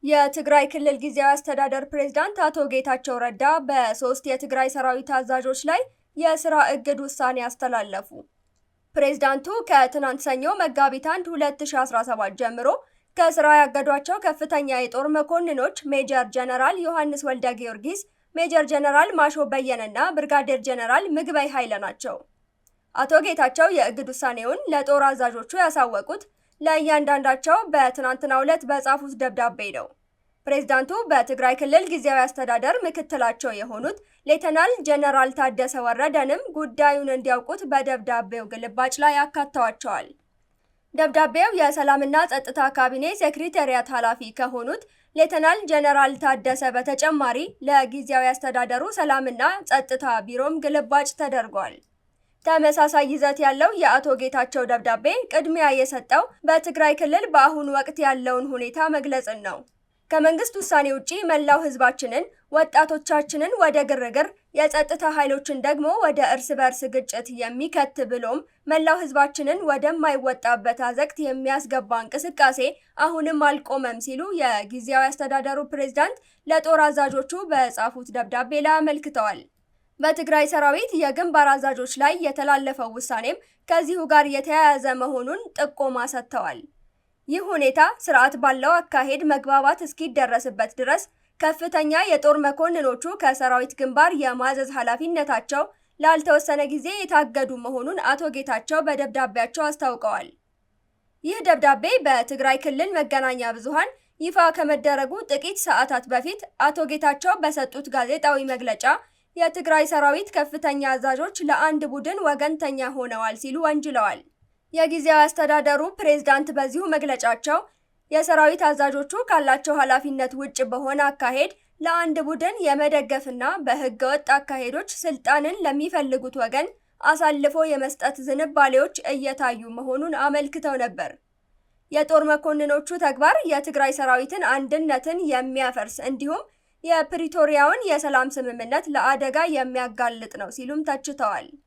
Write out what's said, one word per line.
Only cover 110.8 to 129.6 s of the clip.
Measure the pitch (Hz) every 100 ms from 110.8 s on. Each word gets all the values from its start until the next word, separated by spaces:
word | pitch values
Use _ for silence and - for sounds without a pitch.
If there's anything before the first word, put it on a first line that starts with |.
| 277
አዛዦች | 262 269 262 339 392
ለአንድ | 302 285 311 302 294
ቡድን | 277 240 392
ወገንተኛ | 349 285 294 311 302 269 262
ሆነዋል | 262 247 226 220 220
ሲሉ | 269 269
ወንጅለዋል። | 320 302 294 254 208 101 _ _ _ _ _
የጊዜያዊ | 320 320 330 302 302
አስተዳደሩ | 302 311 302 302 294 285 311
ፕሬዝዳንት | - 320 294 285 277 294
በዚሁ | 269 269 262 370
መግለጫቸው | 311 294 262 233 226 294 320 - _ _ _ _
የሰራዊት | 311 320 320 302 330
አዛዦቹ | 302 294 285 277 285 392
ካላቸው | 508 349 277 262 294 294
ኃላፊነት | 269 262 277 269 254
ውጭ | 262 277 -
በሆነ | 254 247 269 277
አካሄድ | 285 285 254 262 339 - _ _
ለአንድ | 330 339 339 320
ቡድን | 294 311 339 440
የመደገፍና | 339 277 294 294 233 269 277 247 254 370
በህገ | 269 233 262 214 262
ወጥ | 294 294
አካሄዶች | 277 277 269 247 285 392
ስልጣንን | - 339 277 - 285 294 392
ለሚፈልጉት | 320 285 311 339 277 262 254 262
ወገን | 233 262 349 - _ _
አሳልፎ | - 311 311 294 285 311
የመስጠት | 320 285 262 262 269 277
ዝንባሌዎች | 262 269 311 302 277 262 330 - -
እየታዩ | 277 269 269 262 240